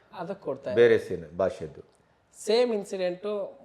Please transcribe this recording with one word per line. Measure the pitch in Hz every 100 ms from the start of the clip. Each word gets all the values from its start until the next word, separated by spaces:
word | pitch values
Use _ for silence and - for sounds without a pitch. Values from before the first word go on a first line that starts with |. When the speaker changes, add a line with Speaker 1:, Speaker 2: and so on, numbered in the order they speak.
| _
Speaker 1:
ಅದಕ್ಕೆ | 214 170 196
ಕೊಡ್ತಾರೆ. | - 131 135 120
Speaker 2:
ಬೇರೆ | 120 110
ಸಿನ್-, | - 87 80 87
ಭಾಷೆದ್ದು. | 95 - 78 - - _ _ _ _ -
Speaker 1:
ಸೇಮ್ | - 226 247
ಇನ್ಸಿಡೆಂಟು | 214 196 196 180 180 208 208 190 -